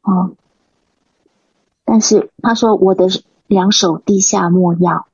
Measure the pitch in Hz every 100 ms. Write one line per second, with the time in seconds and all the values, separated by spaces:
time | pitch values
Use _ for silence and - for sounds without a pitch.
0 | - 185 180 - _ _ _ _ _ _
1 | _ _ _ _ _ _ _ _ - 226
2 | - 214 - - 240 233 233 214 190 190
3 | 185 190 _ _ _ 196 190 214 185 160
4 | - 196 196 202 175 180 180 170 175 160
5 | -